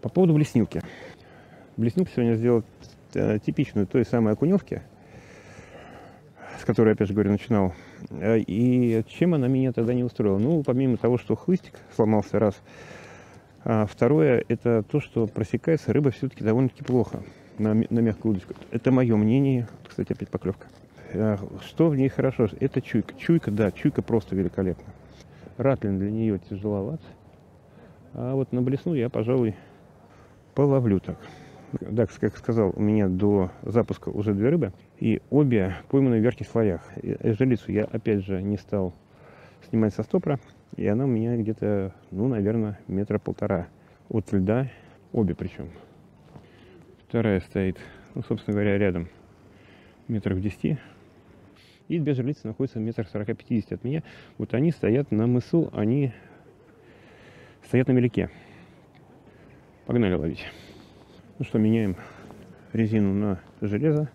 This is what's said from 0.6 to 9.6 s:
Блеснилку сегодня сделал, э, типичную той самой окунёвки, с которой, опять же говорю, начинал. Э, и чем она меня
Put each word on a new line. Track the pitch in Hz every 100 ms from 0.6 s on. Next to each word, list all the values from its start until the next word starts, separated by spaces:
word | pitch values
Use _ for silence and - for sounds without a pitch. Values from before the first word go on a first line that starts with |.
| 104 82 - - - - - - - - - -
Блеснилку | 117 175 180
сегодня | - 117 113
сделал, | 120 117 - - - - -
э, | - 101 107
типичную | - 151 139 - 95
той | 131 113
самой | 120 110
окунёвки, | 107 147 196 - - - - - - - - - - - - - - - - - - - -
с | -
которой, | 117 110
опять | 107 101
же |
говорю, | 101 98
начинал. | 101 - 107 92 - - - -
Э, | - 92 113
и | - 101 123 123 120 113 110
чем | - 175
она | 160 123
меня | 131